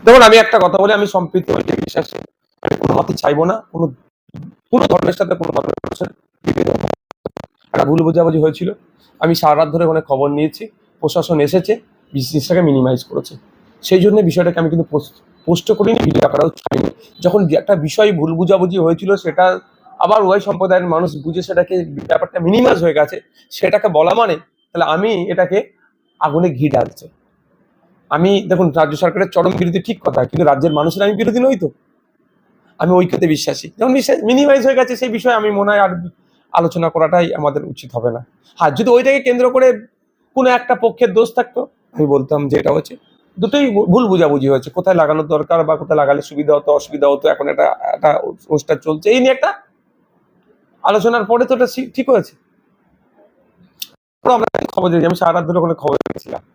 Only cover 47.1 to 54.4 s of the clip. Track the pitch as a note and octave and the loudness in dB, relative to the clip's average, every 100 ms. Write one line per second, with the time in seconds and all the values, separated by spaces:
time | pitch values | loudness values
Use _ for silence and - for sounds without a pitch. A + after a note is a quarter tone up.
47.1 | C#3+ D#3 D3+ C#3+ D3+ D3+ - - - D3+ | 2 0 0 -2 0 -2 -2 -6 -2 0
48.1 | D3 - F3+ _ D3+ - D#3 D#3 D#3 G3 | 0 -4 -12 _ -6 -2 -4 -4 -4 0
49.1 | B3 B3+ C4 D#4+ G4 _ _ _ _ _ | 2 2 0 -2 -4 _ _ _ _ _
50.1 | _ _ _ _ _ _ _ - G#3 A3 | _ _ _ _ _ _ _ -2 0 0
51.1 | A#3 G#3 A#3 B3 B3+ B3 - C4 - B3 | -2 0 0 0 0 -2 -4 -10 -6 0
52.1 | A#3+ - _ _ _ _ _ _ _ _ | 0 0 _ _ _ _ _ _ _ _
53.1 | _ _ _ _ _ _ _ - _ _ | _ _ _ _ _ _ _ -18 _ _
54.1 | _ - A#3+ | _ -2 0